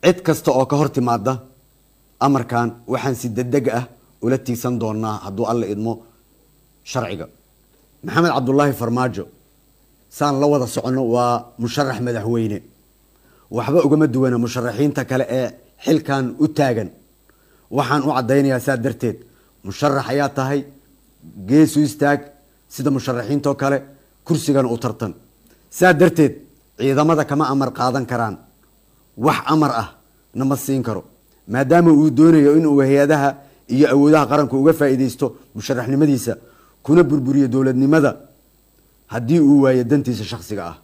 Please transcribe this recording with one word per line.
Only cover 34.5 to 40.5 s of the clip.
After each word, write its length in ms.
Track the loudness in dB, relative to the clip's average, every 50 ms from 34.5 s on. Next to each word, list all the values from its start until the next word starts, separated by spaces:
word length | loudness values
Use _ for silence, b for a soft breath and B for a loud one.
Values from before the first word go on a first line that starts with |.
| 0 2
uga 140 | 2 2 2
faa'iidaysto 540 | 4 2 0 2 0 0 -4 -2 -4 -6 -6 B B B B B
musharaxnimadiisa, 800 | -14 -6 -6 -4 -4 -4 -4 0 2 2 2 2 0 -2 -4 -8 -8 b b b b b b b b _
kuna 180 | 2 4 4 4
burburiyo 440 | 4 2 -2 -2 0 2 2 2 2
dowladnimada, 600 | 2 0 0 0 0 0 2 4 4 4 4 2 0 -2 -14 -20 _ _ _ _ _ _ _ _ _ _ _ _ _ _ _ _
haddii 300 | -10 -8 -2 0 2 4
uu 220 | 4 6 6 6 4
waayo 220 | 4 2 2 2
dantiisa 400 | 0 0 0 0 -2 -6 -6 -6
shakhsiga 380 | -10 -10 -14 -12 -10